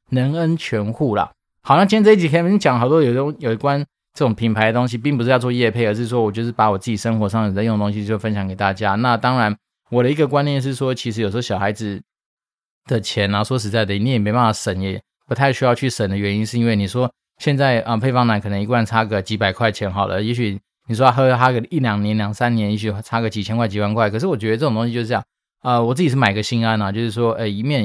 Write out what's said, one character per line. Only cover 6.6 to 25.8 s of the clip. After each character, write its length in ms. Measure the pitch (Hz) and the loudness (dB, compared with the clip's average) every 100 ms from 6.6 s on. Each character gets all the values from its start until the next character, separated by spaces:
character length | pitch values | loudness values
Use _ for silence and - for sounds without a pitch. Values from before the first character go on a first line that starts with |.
| 110 | 2
我 80 | 98 | 2
自 120 | - | -2
己 60 | 104 | -4
生 220 | 117 113 | -2 0
活 100 | 101 | 0
上 160 | 110 107 | 0 0
有 60 | |
在 100 | 95 | 0
用 160 | 113 107 | 0 0
的 40 | |
东 100 | 104 | -2
西 140 | 104 104 | -2 -4
就 120 | 107 | -4
分 140 | 110 | -2
享 160 | 101 95 | -4 -4
给 60 | |
大 180 | 95 101 | -2 -2
家。 220 | 95 104 | 0 0
那 240 | 101 123 117 | 0 0 2
当 180 | 123 127 | 0 2
然， 160 | 107 101 _ _ - | 0 -2 _ _ -4
我 120 | 120 | 0
的 80 | 123 | 0
一 40 | |
个 120 | 147 147 | 2 0
观 180 | 143 | 2
念 160 | 147 139 | 0 -2
是 140 | 131 | -2
说， 200 | 127 131 | -4 -4
其 180 | 131 120 | -4 -6
实 80 | 110 | -2
有 80 | 104 | -2
时 80 | 107 | -2
候 60 | |
小 160 | 123 95 | -4 -2
孩 140 | 98 | -2
子 300 | 101 107 98 - _ _ _ _ _ _ _ - | -4 -6 -8 -12 _ _ _ _ _ _ _ -4
的 140 | 120 | -4
钱 340 | 98 - 101 | -4 -2 0
啊， 100 | 101 | 0
说 140 | 104 131 | -2 -2
实 100 | 104 | -2
在 160 | 113 | -2
的， 100 | 104 | 0
你 160 | 101 117 | 0 0
也 80 | 127 | 0
没 140 | 104 | 0
办 100 | 117 | 2
法 100 | 117 | 2
省， 280 | 104 - 92 | 0 -4 -4
也 220 | 98 95 - _ - | -4 -6 -12 _ -8
不 80 | |
太 180 | 117 139 | 0 0
需 120 | 127 | 2
要 100 | 131 | 0
去 160 | 120 135 | 0 -2
省 180 | - 101 | -2 -2
的 80 | 98 | -2
原 180 | 101 | -2
因， 100 | 101 | -2
是 140 | 107 120 | -2 0
因 80 | 117 | 0
为 80 | 107 | 2
你 100 | 98 | 0
说 240 | 123 127 - _ - | -2 -4 -6 _ -6
现 180 | - 139 | -2 2
在， 240 | 139 120 | 2 2
呃， 160 | - 113 | 0 -2
配 140 | 131 | 0
方 140 | 123 120 | 2 2
奶 140 | 107 | 2
可 80 | 101 | 0
能 120 | 101 | -4
一 40 | |
罐 200 | 104 120 107 | 0 0 2
差 180 | 113 | 0
个 160 | 110 104 | 0 -2
几 160 | 95 107 | -2 -2
百 160 | 98 | -2
块 180 | 92 113 | 0 -2
钱 200 | 104 101 | -2 -4
好 140 | 95 98 | -2 -2
了， 160 | 95 | -2
也 100 | 107 | -2
许 280 | 120 113 98 _ _ - | -2 -4 -4 _ _ -8
你 80 | |
说 120 | 113 131 | 2 4
他 60 | |
喝， 220 | 120 131 | 4 4
他 160 | 123 127 | 4 2
个 80 | 127 113 | 2 -2
一 100 | 165 | -2
两 200 | 123 101 | 0 0
年、 140 | 104 107 | 0 0
两 160 | 104 | -2
三 220 | 104 120 | -2 0
年， 160 | 117 104 | 0 0
也 60 | 104 | -2
许 160 | 107 101 | -2 -6
差 180 | - 117 | -4 -2
个 80 | 113 | -2
几 120 | 107 | -4
千 140 | 101 113 | -4 -2
块、 100 | 113 | -2
几 140 | 101 | 0
万 140 | 104 | -2
块。 160 | 110 107 | 0 0
可 80 | 107 | 0
是 80 | 185 | -2
我 100 | 135 | -2
觉 140 | 110 | 0
得 60 | 113 | 0
这 100 | 147 | 0
种 80 | |
东 120 | 110 120 | 0 -2
西 60 | |
就 80 | 117 | -2
是 60 | 113 | -2
这 80 | |
样， 100 | 113 - _ _ _ | -4 -6 _ _ _
呃， 200 | 127 123 | 0 2